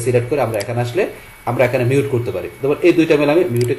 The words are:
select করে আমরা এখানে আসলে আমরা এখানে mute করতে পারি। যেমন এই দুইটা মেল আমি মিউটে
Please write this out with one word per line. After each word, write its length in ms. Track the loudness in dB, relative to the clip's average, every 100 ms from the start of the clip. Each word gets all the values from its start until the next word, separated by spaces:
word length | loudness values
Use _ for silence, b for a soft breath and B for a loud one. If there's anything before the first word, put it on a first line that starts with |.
| 0
select 220 | 0 0
করে 100 | -2 -2
আমরা 120 | -2
এখানে 160 | -4 -4 -2
আসলে 180 | -2 -4 B B B -4
আমরা 140 | 0 2
এখানে 160 | 2 2
mute 160 | 0 0
করতে 180 | -2 -2 -6
পারি। 140 | -8 -6
যেমন 160 | -2 2 2
এই 60 | 4
দুইটা 160 | 2 2
মেল 100 | 2 2
আমি 80 | 0
মিউটে 220 | 0 -2